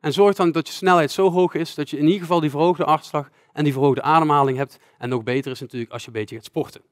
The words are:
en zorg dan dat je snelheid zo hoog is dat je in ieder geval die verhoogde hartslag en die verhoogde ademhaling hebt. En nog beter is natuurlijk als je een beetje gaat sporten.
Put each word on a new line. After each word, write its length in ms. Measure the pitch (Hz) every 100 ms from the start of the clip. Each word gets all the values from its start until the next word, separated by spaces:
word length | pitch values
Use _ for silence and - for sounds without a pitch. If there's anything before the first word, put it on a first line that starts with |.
en 120 | 151
zorg 220 | 139 202 196
dan 160 | 175
dat 160 | 165 151
je 60 |
snelheid 380 | - 185 180 147
zo 200 | - 190
hoog 220 | 180 180
is 220 | - 165 -
dat 140 | 143
je 80 | 143
in 80 | 151
ieder 140 | 196
geval 200 | 170 175
die 100 | 151
verhoogde 340 | 143 170 170
hartslag 460 | 156 156 - 151 139 _ _
en 100 | -
die 100 | 147
verhoogde 280 | 135 139 127
ademhaling 560 | 143 160 156 143 139 131
hebt. 220 | 139 - _ _
En 120 | 123
nog 140 | 127
beter 280 | 110 135 135
is 80 | 127
natuurlijk 320 | 131 123 117
als 100 | 117
je 60 | -
een 60 |
beetje 220 | 113 107 113
gaat 100 | -
sporten. 360 | 160 139 - _